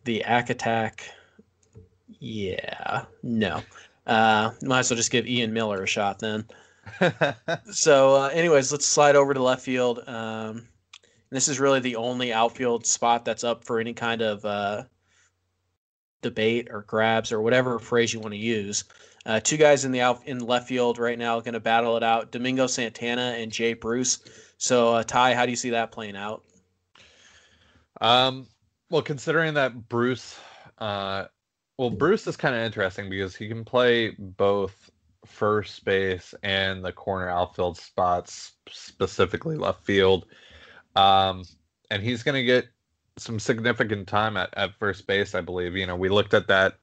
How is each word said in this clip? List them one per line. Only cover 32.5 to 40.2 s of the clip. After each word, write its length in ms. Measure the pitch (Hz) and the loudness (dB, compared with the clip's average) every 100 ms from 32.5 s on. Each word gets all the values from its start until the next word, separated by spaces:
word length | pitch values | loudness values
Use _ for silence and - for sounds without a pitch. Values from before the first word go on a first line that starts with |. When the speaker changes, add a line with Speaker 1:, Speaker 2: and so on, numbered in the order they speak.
| 120 | 0
Speaker 2:
interesting 500 | 113 107 95 95 98 | -2 -2 -4 -4 -8
because 260 | 95 95 - | -6 -6 -8
he 120 | 110 | -10
can 160 | 113 | -10
play 460 | 113 123 123 117 110 - | -2 2 4 2 0 -6
both 720 | 98 92 101 101 98 _ _ _ _ _ | -16 0 2 2 -2 _ _ _ _ _
first 600 | - - 107 107 98 - | -20 -2 0 0 -2 -8
base 500 | - 95 95 90 - - | 0 0 0 -4 -8 -10
and 420 | 101 98 95 95 | -2 0 -2 -4
the 80 | 92 | -10
corner 360 | - - 95 90 | -8 -6 -4 -2
outfield 480 | 87 90 - 90 85 | -2 -2 -2 -4 -4
spots, 760 | - - 90 87 - - - _ - | -10 -2 0 0 -4 -18 -18 _ -20
specifically 840 | - - _ 95 - 92 90 - - | -20 -20 _ -6 0 0 0 -6 -4
left 280 | 95 - | -4 -4
field. 420 | - 98 95 95 | 0 4 4 4